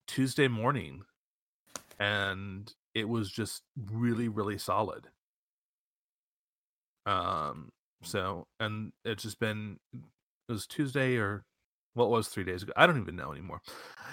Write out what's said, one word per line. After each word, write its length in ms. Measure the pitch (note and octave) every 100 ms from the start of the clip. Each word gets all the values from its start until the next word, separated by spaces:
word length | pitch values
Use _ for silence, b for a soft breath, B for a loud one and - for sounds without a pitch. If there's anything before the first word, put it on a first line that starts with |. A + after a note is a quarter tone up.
| -
Tuesday 400 | - C3 B2+ B2
morning, 560 | A2+ A#2+ C3+ D2+ C2+ - _ _ _ _ _ _ - - -
and 760 | G2+ G#2 G2 F#2+ G2 F#2+ G#2 - _
it 140 | A2+ A2
was 220 | A#2 G2
just 320 | - G#2 - - -
really, 520 | G2+ A2 A#2+ A2+ A#2
really 300 | G#2 G#2 G2
solid. 500 | - G2 G2+ - - _ _ _ _ _ _ _ _ _ _ _ _ _ _ _ _ _ _ _ G2+
Um, 640 | F#2 F2+ E2+ D2 D#2 - _ _ _
so, 440 | - G2+ F#2 F2 - _
and 320 | G#2+ G#2+ G#2+ -
it's 180 | A2 G#2+
just 160 | A2 -
been, 380 | A2+ G#2+ G#2+ - _
it 600 | B2 - _ _ _ -
was 140 | G#2+ -
Tuesday 500 | - C#3 C3+ C3 B2
or 280 | G2+ G2+ - _ _ _ _
what 160 | A#2 A2+
was 180 | A2+ G#2+
three 160 | -
days 180 | F#2 F2+
ago? 100 | G2+ -
I 100 | F3
don't 140 | D3
even 160 | F#2 F2
know 160 | C#2+
anymore. 280 | C#2+ F2 D2+ B B B B B